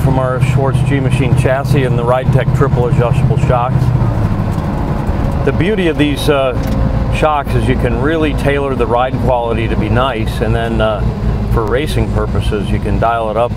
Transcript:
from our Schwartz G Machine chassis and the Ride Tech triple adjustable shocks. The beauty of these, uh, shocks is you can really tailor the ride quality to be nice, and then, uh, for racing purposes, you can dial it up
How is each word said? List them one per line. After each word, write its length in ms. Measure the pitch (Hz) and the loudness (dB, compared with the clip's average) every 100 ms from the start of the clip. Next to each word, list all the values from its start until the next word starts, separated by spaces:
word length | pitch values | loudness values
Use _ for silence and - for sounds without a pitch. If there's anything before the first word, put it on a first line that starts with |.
from 160 | 127 127 | 2 2
our 240 | 127 127 | 0 0
Schwartz 380 | 123 127 131 127 - | 0 2 2 0 2
G 100 | 139 | 0
Machine 400 | 131 127 123 123 | 0 0 2 2
chassis 460 | 135 135 131 - | 2 2 2 2
and 120 | 127 120 | 2 0
the 60 | |
Ride 300 | 120 127 131 | 2 0 2
Tech 200 | 135 123 123 | 2 2 2
triple 320 | 135 123 123 | 2 2 2
adjustable 480 | - 120 - - 123 | 2 2 2 2 2
shocks. 400 | - 123 123 127 - - - - - - - - - - - - - - - - | 2 2 0 0 2 0 0 0 -2 -2 -2 -2 -4 -4 -4 -4 -2 -2 -2 0
The 80 | 139 | 0
beauty 340 | 117 170 208 170 | 0 0 0 0
of 120 | 139 | 2
these, 300 | 147 139 - | 0 0 0
uh, 320 | 139 131 117 - - - - - | 2 2 0 -2 0 0 0 -2
shocks 400 | - 156 147 135 | 0 0 0 0
is 140 | 123 110 | 0 0
you 80 | 117 | 0
can 260 | 123 113 | 0 0
really 320 | 143 160 156 | 0 0 0
tailor 400 | 123 135 143 139 | 0 0 0 -2
the 140 | 127 113 | -2 0
ride 260 | 120 131 127 | 0 0 -2
quality 500 | 113 123 117 113 113 | 0 0 0 -2 -2
to 80 | 113 | -2
be 120 | 107 | 0
nice, 520 | 113 135 113 110 - | 0 0 -2 -2 -2
and 120 | 110 | 0
then, 280 | 117 113 113 | 0 0 0
uh, 200 | 110 104 117 - 107 - - | 0 0 -2 -2 -2 -2 0
for 120 | 117 | -2
racing 480 | 107 123 151 117 107 | 0 -2 0 -2 0
purposes, 540 | 101 107 98 - 107 95 | -2 -2 -2 -2 -2 -2
you 120 | 107 | -2
can 180 | 104 98 | -2 0
dial 320 | 113 117 110 | 0 0 -2
it 60 | 107 | 0
up 160 | 120 | -2